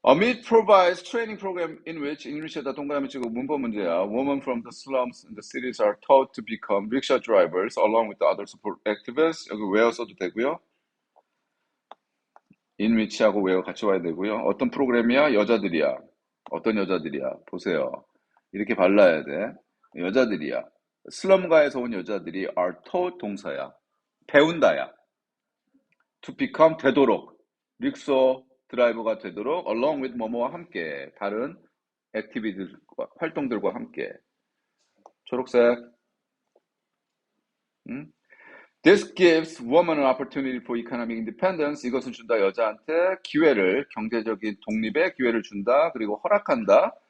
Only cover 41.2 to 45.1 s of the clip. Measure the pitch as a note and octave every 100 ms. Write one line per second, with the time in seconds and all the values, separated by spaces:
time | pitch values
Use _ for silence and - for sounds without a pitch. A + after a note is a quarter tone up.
41.2 | A2+ A2+ F#3+ F3+ D3 D3 B2 B2+ B2 A#2
42.2 | A#2 A2+ G2 F#2+ A2 G#2+ - E3 F3+ F#3
43.2 | - D3 D#3 A2+ F#2 A#2 C#3+ - A2 A#2
44.2 | A2 G2+ G#2+ G2+ - A2 A2 D3 F3+